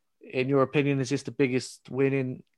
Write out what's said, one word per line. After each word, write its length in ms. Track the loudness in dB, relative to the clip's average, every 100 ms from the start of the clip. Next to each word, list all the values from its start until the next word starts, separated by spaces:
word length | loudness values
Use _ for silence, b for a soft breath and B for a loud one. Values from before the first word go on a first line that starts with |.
| _ _
In 260 | -8 -4 0
your 140 | 2
opinion, 400 | 2 2 2 0
is 80 | 0
this 140 | -4
the 80 | -4
biggest 580 | 0 0 0 -4 -10 -8
win 240 | -2 0
in 300 | 0 -4 -8 -14